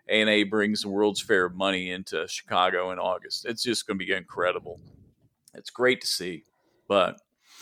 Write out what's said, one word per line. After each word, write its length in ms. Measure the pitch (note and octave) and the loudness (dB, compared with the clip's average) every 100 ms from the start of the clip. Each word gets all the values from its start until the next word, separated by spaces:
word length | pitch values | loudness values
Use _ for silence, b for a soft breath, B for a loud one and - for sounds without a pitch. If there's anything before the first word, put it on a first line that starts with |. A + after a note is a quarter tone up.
| - | 0
A 140 | G#2+ | 2
and 80 | G#2+ | 4
A 140 | G#2+ | 4
brings 400 | G2+ G#2+ G#2 G#2 | 4 2 0 0
the 60 | G#2 | -2
World's 300 | G2 G#2 G2 | 2 2 2
Fair 260 | - G2 F2+ | 2 2 2
of 100 | F2+ | 0
Money 340 | G2 F#2+ F#2 | -2 0 -4
into 380 | F#2 F#2+ E2 F2 | -6 -6 -6 -6
Chicago 640 | - - G2 F#2 F#2 F#2 | -8 -2 0 2 2 -2
in 80 | F2+ | -4
August. 460 | F#2 F2+ - - A2 | -4 -4 -6 -10 -8
It's 180 | A2+ | -4
just 240 | B2 G#2+ - | -2 -2 -4
gonna 100 | G2 | -6
be 160 | F#2 | -4
incredible. 640 | F#2+ F2+ G2 F2+ F2+ E2+ E2+ - - - _ _ _ _ - | -4 -4 -2 -2 -2 -8 -16 -20 -20 -20 _ _ _ _ -20
It's 160 | - | -14
great 300 | - B2+ B2+ | 0 2 2
to 60 | - | -2
see. 360 | - F2+ E2 - _ _ _ - | -4 -6 -8 -14 _ _ _ 2
But, 320 | G2+ F2+ - _ _ b b | 4 4 0 _ _ b b